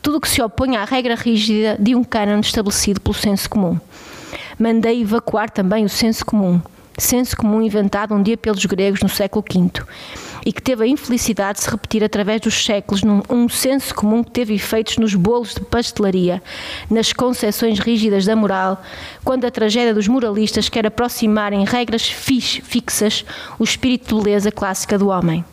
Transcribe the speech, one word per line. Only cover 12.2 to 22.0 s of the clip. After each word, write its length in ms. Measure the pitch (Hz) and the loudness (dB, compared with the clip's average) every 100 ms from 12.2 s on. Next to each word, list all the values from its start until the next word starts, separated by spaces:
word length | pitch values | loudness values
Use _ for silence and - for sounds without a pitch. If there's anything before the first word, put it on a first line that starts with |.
| 202 220 | 0 0
dos 240 | 220 - | 0 0
séculos 380 | - 208 - 196 | 0 -2 0 0
num, 180 | 214 202 - | 4 2 2
um 200 | 247 240 | 2 2
senso 460 | - 262 277 - | 0 0 0 -2
comum 280 | - 208 226 | -2 2 2
que 60 | 233 | 0
teve 240 | - 226 | -2 0
efeitos 420 | 208 - 220 220 - | -2 0 -2 0 0
nos 180 | 220 | 2
bolos 380 | 196 185 240 214 | 2 2 2 -2
de 80 | - | -8
pastelaria, 800 | - 233 240 - 202 185 175 180 - - - - - | -2 -2 -2 0 0 2 2 0 -8 -14 -12 -12 -2
nas 240 | 226 220 | 0 0
concepções 680 | - 254 247 214 208 226 208 | 0 -2 0 -2 0 0 0
rígidas 440 | 233 233 220 196 | 0 2 2 2
da 100 | 190 220 | 2 2
moral, 440 | 208 185 190 190 - - - - | 2 2 0 -2 -8 -16 -16 -8
quando 200 | - 262 | -2 0
a 60 | 240 | 0
tragédia 420 | 240 214 226 240 | 0 0 2 2
dos 160 | 214 202 | 2 2
moralistas 600 | 262 233 208 214 - - | 2 2 0 0 0 -2
quer 180 | 240 214 | 0 -2
aproximar 680 | 220 240 - 220 214 208 | 0 -2 0 2 2 0
em 120 | 202 | 0
regras 440 | 202 247 233 233 | 2 0 0 -2